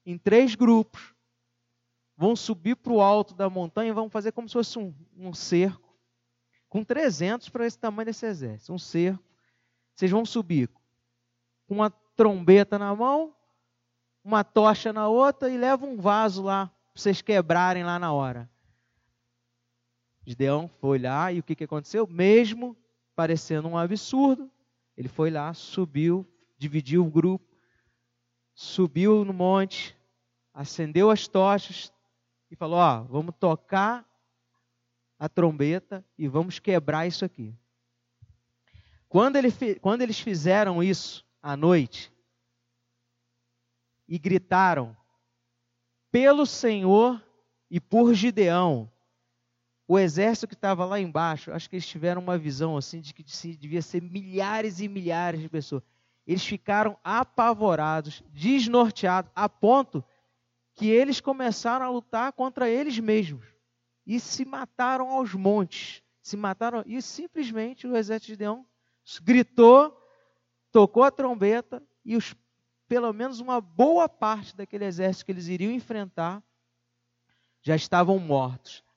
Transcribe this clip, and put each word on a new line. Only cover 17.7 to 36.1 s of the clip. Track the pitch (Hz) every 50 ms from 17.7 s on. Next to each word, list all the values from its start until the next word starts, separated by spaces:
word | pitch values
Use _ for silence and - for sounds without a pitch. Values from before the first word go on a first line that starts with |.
| 185 180 175
lá | 175 175 175
na | 175 165 151
hora." | 143 139 131 123 120 117 120 _ _ _ _ _ _ _ _ _ _ _ _ _ _ _ _ _ _ _ _ _ _ _ _ _ _ _ _ _ _ _ _ _ _ - -
Gideão | 120 120 135 139 139 151 165 170 _ _
foi | - 139 139 131
lá | 123 127 131 143 165 185 180
e | 175
o | 160
que | - 170
que | - 160
aconteceu? | 147 156 151 143 - - 214 226
Mesmo | 190 170 170 180 196 214 226 240 214 226 240 240 247 226 _ _ _ _ _ _ _ _
parecendo | - 165 160 165 156 - - 160 151 151
um | 165 170 170
absurdo, | 170 175 202 208 - - - 262 277 277 262 247 277 269 _ _ _ _ _ _ _ _ _
ele | - 123 127
foi | - - 156 165
lá, | 165 151 147 156 170
subiu, | - - - - - 185 160 139 143 156 170 175 185 185 _ _ _ _ _ _ -
dividiu | 135 151 143 156 143 127 143 180 180
o | 160
grupo, | 151 160 160 180 185 190 _ _ _ _ _ _ _ _ _ _ _ _ _ _ _ _ _ _ _ _ _ _ _
subiu | - - - - - 185 165 135 156 185 208 214 214 208
no | 196 190
monte, | 180 180 185 190 190 190 190 - - - - - _ _ _ _ _ _ _ _ _ _ _ _
acendeu | 147 143 - - - 165 151 151 170 196 214
as | 220 202 -
tochas | - - 190 190 196 202 202 - - 180 - - - _ _ _ _ _ _ _ _ _ _ _ _
e | 170
falou: | - 175 156 170 175
"Ó, | 175 160 127 113 110
vamos | 123 123 143 160 170 165 -
tocar | - 180 160 160 _ - - 190 196 214 240 247 226 _ _ _ _ _ _ _ _ _ _ _ _ _ _ _ _ _ _ _ _ _ _ -
a | 147 156
trombeta | - - 175 165 156 147 143 147 165 185 - - 202 190 190 _